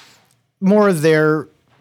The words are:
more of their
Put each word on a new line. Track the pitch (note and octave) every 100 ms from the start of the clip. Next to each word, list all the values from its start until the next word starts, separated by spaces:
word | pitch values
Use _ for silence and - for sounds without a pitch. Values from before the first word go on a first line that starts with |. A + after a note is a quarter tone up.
| _ _ _ _ _ -
more | F#3+ G#3 G3+
of | E3
their | D#3+ D#3 D#3 D#3 - _ _ _